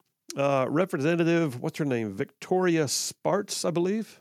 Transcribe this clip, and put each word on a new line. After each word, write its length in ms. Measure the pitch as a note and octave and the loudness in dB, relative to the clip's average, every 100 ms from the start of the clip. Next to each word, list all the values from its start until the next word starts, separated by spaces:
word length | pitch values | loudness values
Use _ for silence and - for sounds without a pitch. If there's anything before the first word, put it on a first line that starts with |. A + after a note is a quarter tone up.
| _ _ - - | _ _ -10 -2
uh, 300 | C#3 C#3 B2 | 0 2 2
Representative, 920 | C#3+ F#3 E3 C#3 E3+ E3 E3+ D#3+ A#2+ | 0 0 0 0 2 2 2 0 -2
what's 180 | C#3 - | -6 -4
her 60 | |
name? 280 | D3 B2 A2 | -2 0 -2
Victoria 720 | G2 C#3 _ - F#3 F#3 E3 D3+ | -4 -8 _ -2 2 4 2 2
Spartz, 800 | - - - D#3+ F#3 G3+ - | -2 -4 -4 0 0 -2 -4
I 60 | F#3 | -2
believe. 480 | E3 F3+ G#3+ G#3 - | 0 0 0 -4 -12